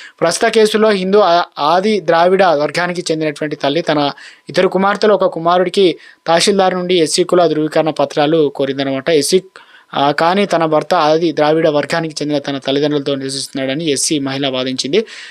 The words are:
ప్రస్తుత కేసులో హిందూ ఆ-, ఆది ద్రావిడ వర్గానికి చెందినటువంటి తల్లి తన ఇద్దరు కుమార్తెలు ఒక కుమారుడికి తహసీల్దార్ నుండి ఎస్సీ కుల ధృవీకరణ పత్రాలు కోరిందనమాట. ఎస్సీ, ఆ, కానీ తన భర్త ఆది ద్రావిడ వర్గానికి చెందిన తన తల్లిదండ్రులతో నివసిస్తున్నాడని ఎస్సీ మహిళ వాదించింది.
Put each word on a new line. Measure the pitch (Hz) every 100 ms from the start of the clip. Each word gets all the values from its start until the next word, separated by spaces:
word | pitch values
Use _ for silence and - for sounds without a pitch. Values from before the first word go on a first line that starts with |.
| - -
ప్రస్తుత | 165 175 233
కేసులో | 220 214 214 220
హిందూ | 202 185 202
ఆ-, | 190 170 170 -
ఆది | 151 175 208 208
ద్రావిడ | 160 165 180 190
వర్గానికి | 185 147 147 156 175 180 170
చెందినటువంటి | 160 156 147 151 151
తల్లి | 139 147
తన | 165 151 143 - - - -
ఇద్దరు | 143 147
కుమార్తెలు | 185 196 202 214
ఒక | 202
కుమారుడికి | 185 165 165 180 180 196 185 147 - - -
తహసీల్దార్ | 170 190 196 185
నుండి | 185 180 180
ఎస్సీ | 156 -
కుల | 175 180 170
ధృవీకరణ | 151 151 160 156
పత్రాలు | 147 139 - 147 165 147
కోరిందనమాట. | 139 139 135 135 135 135
ఎస్సీ, | 160 139 185 185 - - - _
ఆ, | - 139
కానీ | 147 165 196 202
తన | 165
భర్త | 160 156 151
ఆది | 180 151 160 170
ద్రావిడ | 147 151 160 160
వర్గానికి | 147 139 170 160 147
చెందిన | 147 147
తన | 143 139
తల్లిదండ్రులతో | - 139 147 147 139
నివసిస్తున్నాడని | 139 135 135 131 139 135 135 165
ఎస్సీ | 131 - 156
మహిళ | 135 135 139
వాదించింది. | 127 131 131 131 180 220 - -